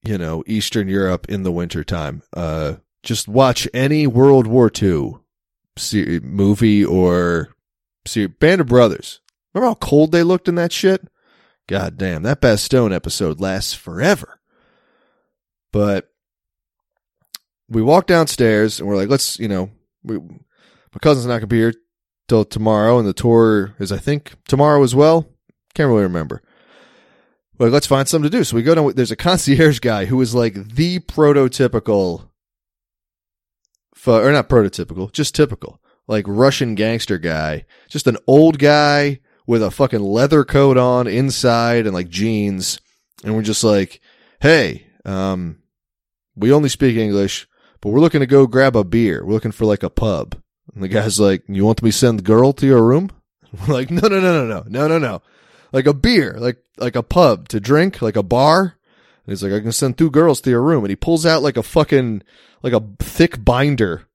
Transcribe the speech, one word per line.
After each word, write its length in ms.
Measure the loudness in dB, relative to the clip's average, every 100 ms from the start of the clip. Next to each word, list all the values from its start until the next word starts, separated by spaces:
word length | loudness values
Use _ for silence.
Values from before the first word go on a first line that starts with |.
you 140 | -6 -6
know, 260 | -4 -8 -6
Eastern 400 | -6 -4 -4 -2
Europe 400 | -2 -2 -4 -6
in 140 | -6
the 80 | -4
wintertime. 720 | -6 -6 -8 -8 -8 -8 -12 _ -8
Uh, 420 | -6 -6 -6 -10 _ _
just 280 | -8 -8 -2
watch 360 | 0 2 0 -6
any 320 | -4 -2 0 0
World 400 | 4 6 6 4
War 240 | 2 2
Two 520 | 2 -2 -2 -4 -12 _ _ _ _ _ -14
se-, 420 | -6 -4 -2 -6
movie 640 | -6 -2 0 2 2 2
or 640 | 2 2 2 2 0 -2 -6 _ _ _ _ _ -8
se-, 200 | -6 -6
Band 340 | _ 0 2
of 80 | 2
Brothers. 540 | 4 4 0 -12 -20 _ _ _
Remember 160 | -4 -2
how 60 | -4
cold 360 | 0 2 2
they 100 | 2
looked 280 | 0 0 -2
in 60 | -4
that 180 | -4
shit? 340 | -2 0 -2 -6 _ _ _ _ _ -8
God 320 | -6 -6 -6
damn, 260 | -6 -4
that 180 | -4 0
Bastogne 500 | 0 0 0 0 0
episode 480 | -2 -6 -6 -6 -4
lasts 340 | -6 -6 -8
forever. 680 | -12 -14 -4 -2 -2 -6 -20 _ _ _ _ _ _ _ _ _ _ _ _ _
But 400 | -4 -2 -4 -8 _ _ _ _ _ _ _ _ _ _ _ _ -20 _ _ _
we 120 | -2
walk 260 | 2 2 4
downstairs 720 | 0 0 0 2 2 0 -2
and 100 | -4
we're 80 | -4
like, 120 | -2
"Let's, 300 | -2 -4 -8
you 80 | -6
know, 220 | -6 -8 _ _ _
we, 140 | -10 -10
my 840 | -12 -20 _ _ _ _ _ -2
cousin's 260 | 0 2 -2
not 100 | -6
gonna 100 | -2
be 100 | 0
here 160 | 0 -2 _ _ _ _ 0
till 180 | 0 0
tomorrow, 540 | -2 0 2 2 2
and 80 | 0
the 60 |
tour 640 | -2 2 4 4 2 -2 -10
is, 120 | -8
I 60 | -6
think, 360 | -4 -6 -8 _ -4
tomorrow 360 | 0 2 4
as 120 | 2 4
well." 340 | 4 2 -2 _ _ _ _ -4
Can't 140 | 0
really 140 | 2
remember. 380 | 0 -4 -8 -12 _ _ _ _ _ _ _ _ _ _ _ _
We're 100 | 2
like, 60 |
"Let's 140 | 2 2
find 200 | 0 0
something 220 | -2 0
to 80 | -2
do." 60 |
So 120 | -2 0
we 80 |
go 120 | 2 2
down, 180 | 2 -2
there's 160 | -4
a 40 | -2
concierge 640 | -2 -2 0 4 4 2
guy 260 | -2 -2 -2
who 140 | -2
is, 120 | 0
like, 200 | 0 -2
the 460 | -4 -8 -4 -2 -2
prototypical, 1300 | -6 2 4 4 2 0 0 0 -2 -2 -2 -6 -14 _ _ _ _ _ _ _ _ _ _ _ _ _ _ _ _
fu-, 180 | _ 2
or 200 | 2 4
not 180 | 2 2
prototypical, 600 | 2 2 -4 -12 -10 -10
just 240 | -6 -6 0
typical, 460 | -2 -2 -16 _ _ _ -6
like, 180 | -6 -4
Russian 480 | 2 2 2 -4 -2
gangster 420 | -2 -4 -4 -4
guy. 480 | -4 -4 -6 -8 -12 _ _
Just 180 | -4 -2
an 100 | -2 4
old 320 | 6 6 4
guy 600 | 2 4 2 0 -2 -4 _ _ -2
with 160 | 0
a 100 | 0
fucking 300 | 0 -2 -2
leather 420 | -2 0 4 2 2
coat 320 | 2 4 4
on 300 | 2 0 0
inside 800 | -2 -2 0 0 0 0 0 -2
and, 80 |
like, 160 | -4 -6
jeans. 680 | -4 -2 -2 -4 -6 -8 -12 _ _ _ _
And 120 | -6 -4
we're 60 |
just 220 | -2 0
like, 360 | 2 2 -2 -10 _ _ _ _
"Hey, 480 | 2 4 2 -6 _ _ -10
um, 540 | -6 -4 -4 -8 -14 _ _ _ _ _ _ _ -4
we 180 | 2
only 160 | 2 0
speak 260 | 0 0 0
English, 500 | -2 -2 -2 -6 -16 _ _ _
but 80 | -2
we're 100 | 2
looking 220 | 2 0
to 60 | 2
go 200 | 4 4
grab 280 | 2 2 2
a 80 |
beer. 420 | 0 0 0 -2 -4
We're 80 |
looking 180 | -4 -4
for, 140 | -2 -2
like, 180 | 0
a 60 | -2
pub." 520 | -4 -2 -4 -8 -14 _ _ -20
And 100 | -10
the 40 | -4
guy's 320 | -2 -2 2
like, 240 | 2 2 -4
"You 180 | 0 0
want 180 | 2
me 80 | 0
to 60 | 2
send 260 | 0 0
girl 300 | 2 4 4
to 120 | 2 4
your 180 | 6
room?" 260 | 6 2 -2 -12 _ _ _
<laughs> 160 | -8 -4
We're 60 |
like, 180 | -4 -2
"No, 160 | 0 0
no, 120 | 2
no, 260 | 2 0 -2
no, 0 |
no, 180 | -6 -8
no, 200 | -4 0
no, 100 | 0
no. 240 | -2 -8 _ _ _ _ _
Like 140 | 0 0
a 80 |
beer, 420 | 2 2 2 0 -4
like, 180 | -6 -6 _ -8
like 180 | -6 -4
a 80 |
pub 440 | -2 4 4 2 -4
to 100 | -8
drink, 420 | 0 2 2 -2
like 140 | -4 -2
a 80 |
bar." 380 | 0 2 4 4
And 720 | 0 _ _ _ _ _ -14
he's 120 | -8
like, 80 | -4
"I 80 | -4
can 120 | -4
send 260 | -4 -4 0
two 120 | 2
girls 320 | 4 2 2
to 80 | 0
your 140 | 0
room." 200 | 2 0
And 60 | -2
he 60 | -4
pulls 300 | -2 0 2
out, 180 | 0
like, 140 | 0 -4
a 60 |
fucking, 600 | -2 0 2 2 0 -8 _ _ _ _
like, 100 | -2
a 100 | -2 -4 -14
thick 440 | -12 0 0 2
binder 640 | -2 0 0 0 -2 -4 _